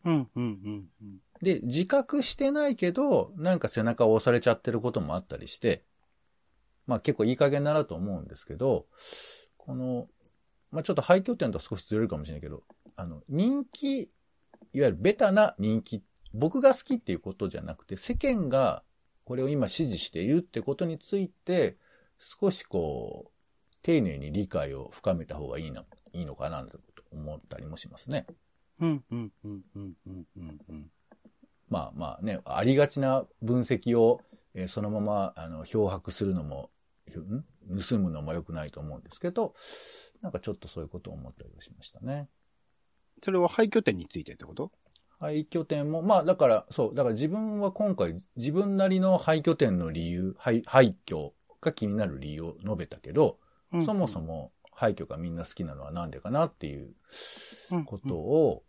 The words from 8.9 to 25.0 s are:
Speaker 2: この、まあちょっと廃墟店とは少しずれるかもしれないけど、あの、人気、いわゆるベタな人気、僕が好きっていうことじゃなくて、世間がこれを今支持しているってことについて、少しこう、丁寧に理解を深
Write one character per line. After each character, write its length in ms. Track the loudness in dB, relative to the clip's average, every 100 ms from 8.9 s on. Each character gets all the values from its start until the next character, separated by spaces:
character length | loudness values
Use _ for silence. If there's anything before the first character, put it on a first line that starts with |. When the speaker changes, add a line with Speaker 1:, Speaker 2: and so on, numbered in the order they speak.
| _ -18 -16 -16 -20 _ _
Speaker 2:
こ 160 | -12
の、 340 | -6 -4 -4 -6 _ _ _ _ _ _
ま 100 | -8
あ 20 |
ち 60 | -2
ょ 60 |
っ 20 | -2
と 60 |
廃 200 | 4 4
墟 140 | 4 -2
店 160 | -2
と 60 | -2
は 40 |
少 140 | -6 -10
し 100 | -2
ず 80 |
れ 60 | 0
る 80 | 0
か 80 | -2
も 80 |
し 40 | -8
れ 40 |
な 60 | -10
い 20 |
け 80 | -10
ど、 140 | -14 _ -20 -20 -12
あ 100 | -10
の、 160 | -10 -6
人 360 | 0 2 0 -4
気、 320 | -6 -4 -4
い 40 |
わ 40 | -6 _ _ _ _ _ -8
ゆ 180 | 2 2
る 40 | 4
ベ 140 | 0
タ 180 | 4 4
な 240 | 6 4 4
人 240 | 0 0
気、 200 | -2 -10 _ _ -14
僕 300 | 0 2 6
が 120 | 6
好 80 | 6
き 120 | 0
っ 40 | -4
て 140 | -2
い 40 | -4
う 40 |
こ 140 | -4
と 140 | -4 -4
じ 100 | -4
ゃ 20 |
な 140 | -10
く 100 | -12
て、 140 | -12 -10
世 160 | -4
間 340 | 0 0 0 2
が 340 | 4 4 2 _ _ _ _
こ 120 | -8 -2
れ 60 |
を 80 | 0
今 180 | 0 2
支 180 | 2 0
持 120 | 0
し 120 | -2
て 120 | -2
い 60 | 2
る 100 | 2
っ 20 |
て 220 | 0 -6
こ 120 | -4
と 120 | -2 -2
に 120 | -4
つ 200 | -4 -2
い 100 | -2
て、 480 | _ -2 2 2 0 _ _ _ _
少 320 | -20 0 0
し 140 | 0
こ 680 | -4 -2 -2 -4 -6 -12 -16
う、 440 | _ _ _ _ _
丁 180 | 2 2
寧 180 | 2 -2
に 140 | -4
理 160 | -4 -2
解 240 | -2 -2
を 160 | -6 -12
深 220 | -4